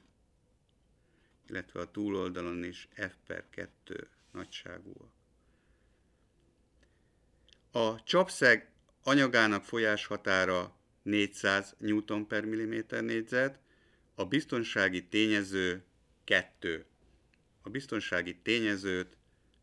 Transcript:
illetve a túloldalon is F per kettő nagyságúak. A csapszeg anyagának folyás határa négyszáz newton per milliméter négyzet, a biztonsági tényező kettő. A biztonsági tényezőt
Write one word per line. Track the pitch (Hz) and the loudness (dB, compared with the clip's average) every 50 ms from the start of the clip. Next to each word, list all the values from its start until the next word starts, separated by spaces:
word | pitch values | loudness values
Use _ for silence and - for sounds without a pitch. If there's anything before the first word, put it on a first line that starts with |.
| _ _ _ _ _ _ _ _ _ _ _ _ _ _ _ _ _ _ _ _ _ _ _ _ _ _ _ _ _ - | _ _ _ _ _ _ _ _ _ _ _ _ _ _ _ _ _ _ _ _ _ _ _ _ _ _ _ _ _ -12
illetve | - 95 87 - - - | -10 -10 -10 -10 -10 -12
a | 87 82 | -10 -10
túloldalon | - 104 104 104 98 95 90 90 90 90 87 87 87 87 87 | -6 -6 -4 -2 -2 -2 -4 -4 -6 -6 -6 -6 -6 -6 -8
is | 87 90 - - - - | -8 -10 -14 -18 -18 -12
F | - 104 92 - _ _ | -10 -10 -10 -10 _ _
per | - 87 87 - _ | -12 -12 -12 -12 _
kettő | - - 92 - _ _ - - 92 - - - _ _ _ _ | -14 -14 -14 -14 _ _ -16 -14 -12 -12 -12 -14 _ _ _ _
nagyságúak. | - - 92 - - - - 90 87 90 90 95 - - - 113 _ _ _ _ _ _ _ _ _ _ _ _ _ _ _ _ _ _ _ _ _ _ _ _ _ _ _ _ _ _ _ _ _ _ _ _ _ _ _ _ _ _ _ _ _ _ _ _ - - _ _ | -14 -14 -14 -14 -14 -16 -16 -14 -16 -16 -16 -18 -20 -20 -20 -20 _ _ _ _ _ _ _ _ _ _ _ _ _ _ _ _ _ _ _ _ _ _ _ _ _ _ _ _ _ _ _ _ _ _ _ _ _ _ _ _ _ _ _ _ _ _ _ _ -20 -20 _ _
A | - 120 113 110 113 113 - | -2 0 0 0 0 -2 -2
csapszeg | - - 170 190 185 - - 147 127 117 107 - - _ _ _ _ _ _ - | 2 4 4 4 2 2 6 8 8 8 8 4 -2 _ _ _ _ _ _ 0
anyagának | 131 135 143 139 127 120 117 113 110 104 101 - | 4 4 4 6 6 6 6 6 4 4 0 -2
folyás | - - 117 113 107 107 104 - | -4 -2 0 2 2 2 0 -2
határa | - 104 101 - 104 95 95 92 90 92 90 90 95 - _ _ _ _ _ | -6 -8 -4 0 2 2 4 4 4 2 0 -2 -4 -10 _ _ _ _ _
négyszáz | - 101 104 104 101 101 - - - 101 98 98 101 - - - | -4 -2 0 2 0 0 -2 -2 0 2 2 2 0 -4 -10 -8
newton | - 107 107 107 104 - 104 104 107 104 | -2 0 0 0 0 -2 -4 -6 -4 -4
per | 113 107 107 | -4 -4 -2
milliméter | 110 110 110 113 110 113 113 110 - - 117 113 | -2 -4 -4 -4 -4 -6 -6 -6 -6 -6 -6 -4
négyzet, | 113 117 113 113 - 123 123 131 139 139 - _ _ _ _ _ _ _ _ _ _ _ | -2 -4 -4 -4 -2 0 0 0 0 -2 -8 _ _ _ _ _ _ _ _ _ _ _
a | - 98 | -8 -4
biztonsági | 87 120 147 156 - 139 123 113 - - 110 98 95 92 90 85 - | 0 0 -2 0 0 -2 -4 -2 -2 0 2 2 2 2 0 -4 -2
tényező | - 107 110 110 107 104 98 95 95 95 92 90 87 92 95 _ _ _ _ _ _ _ _ | 2 2 4 4 4 2 0 0 -2 0 0 0 -2 -4 -8 _ _ _ _ _ _ _ _
kettő. | - 107 92 90 - _ - - 90 82 78 - _ _ _ _ _ _ _ _ _ _ _ _ _ _ _ | 0 2 2 2 0 _ -8 -6 -4 -4 -6 -8 _ _ _ _ _ _ _ _ _ _ _ _ _ _ _
A | - 98 | -14 -10
biztonsági | 104 135 139 - 117 107 95 - - 87 87 90 87 - | -10 -10 -8 -6 -6 -6 -4 -2 -2 -2 -2 -4 -8 -6
tényezőt | - 113 113 117 113 107 104 95 95 95 92 90 90 90 - _ _ _ _ _ _ _ _ _ | -2 0 0 2 2 0 -2 -2 -2 -2 -2 -2 -4 -6 -12 _ _ _ _ _ _ _ _ _